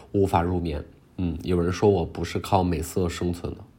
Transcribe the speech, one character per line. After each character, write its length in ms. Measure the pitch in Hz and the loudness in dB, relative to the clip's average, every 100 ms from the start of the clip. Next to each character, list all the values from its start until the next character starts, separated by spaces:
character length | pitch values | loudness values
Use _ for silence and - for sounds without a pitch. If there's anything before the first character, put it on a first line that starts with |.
| - | -2
无 120 | 101 92 | 2 4
法 160 | 90 | 2
入 180 | 85 90 | 2 0
眠。 240 | 85 76 - - _ - | -2 -6 -10 -18 _ -4
嗯， 200 | 87 80 | -4 -4
有 180 | 82 90 | -2 0
人 100 | 85 | 0
说 160 | 87 104 | 4 4
我 160 | 95 | 4
不 220 | 80 - 82 | 0 -4 -6
是 140 | 98 | -6
靠 240 | - 98 | 0 2
美 180 | 90 85 | 2 0
色 260 | 85 101 87 | -2 -2 -2
生 240 | - 87 | -2 -4
存 220 | 85 - | -4 -6
的。 60 | - - | -10 -16